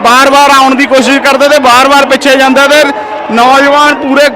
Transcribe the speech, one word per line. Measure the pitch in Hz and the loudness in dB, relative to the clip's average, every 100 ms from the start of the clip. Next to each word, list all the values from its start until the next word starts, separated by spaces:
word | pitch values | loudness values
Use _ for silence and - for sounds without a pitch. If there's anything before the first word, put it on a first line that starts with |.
ਬਾਰ-ਬਾਰ | 226 247 277 277 285 | 0 0 2 2 2
ਆਉਣ | 277 262 262 | 2 0 0
ਦੀ | 277 | 0
ਕੋਸ਼ਿਸ਼ | 262 240 277 | 0 0 -2
ਕਰਦੇ | 285 269 285 | 0 0 0
ਤੇ | 294 | 2
ਬਾਰ-ਬਾਰ | 254 247 269 285 277 | 2 0 2 0 0
ਪਿੱਛੇ | 269 285 269 | -2 0 0
ਜਾਂਦਾ | 269 262 277 | 0 0 2
ਤੇ | 302 285 277 285 - - | 0 0 -4 -10 -12 -6
ਨੌਜਵਾਨ | 220 247 269 277 285 294 285 | -2 0 2 2 0 0 -2
ਪੂਰੇ | 277 269 294 | -2 0 -2